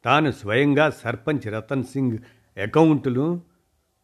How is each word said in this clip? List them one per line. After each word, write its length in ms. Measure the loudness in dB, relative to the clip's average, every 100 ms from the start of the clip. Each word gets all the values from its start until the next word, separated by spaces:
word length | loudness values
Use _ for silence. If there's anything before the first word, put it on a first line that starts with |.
| 2
తాను 260 | 2 2
స్వయంగా 580 | -2 -2 0 2 4 2
సర్పంచ్ 580 | 0 -8 -6 -4 -4 -4
రతన్ 360 | -8 -6 -6
సింగ్ 340 | -6 -4 -4 -4 -10 _ _ -10
అకౌంట్‌లో 760 | -2 4 4 4 0 -2 -2 -4 -10 _ _ _ _ _